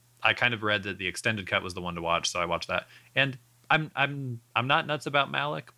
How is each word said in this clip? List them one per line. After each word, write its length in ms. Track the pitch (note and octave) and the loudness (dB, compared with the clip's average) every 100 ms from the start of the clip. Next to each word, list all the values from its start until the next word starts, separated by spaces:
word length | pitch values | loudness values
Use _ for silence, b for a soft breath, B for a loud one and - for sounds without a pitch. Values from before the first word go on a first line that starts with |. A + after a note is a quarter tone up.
| _ _ | _ _
I 120 | A2 | 2
kind 200 | G#2+ A#2+ | 4 2
of 80 | A2+ | 2
read 220 | G#2+ G#2 | 2 0
that 140 | G2+ F2+ | 0 -4
the 100 | F#2 | -4
extended 380 | - A#2+ G#2+ F#2 | -2 -2 -2 0
cut 160 | G2+ | 0
was 100 | F2+ | 0
the 60 | F#2 | -4
one 160 | F2 E2+ | -6 -4
to 60 | |
watch, 280 | E2 E2+ - | 0 0 0
so 80 | F2 | -2
I 40 | |
watched 240 | E2+ E2 - | 0 0 -2
that. 180 | F2+ b b b C3 | -4 b b b 0
And 200 | C3+ C3 _ _ - | 0 -2 _ _ 2
I'm, 220 | D#3 D3+ - | 2 2 -2
I'm, 440 | C#3 C#3+ C3+ A#2 - | -2 -2 -6 -8 -4
I'm 140 | A2+ B2 | -2 2
not 180 | D3+ D3+ | 2 2
nuts 200 | D3 - | -4 0
about 260 | C#3+ C3+ | 0 2
Malick, 320 | C#3 C#3+ D#3 - | 0 -2 -4 -8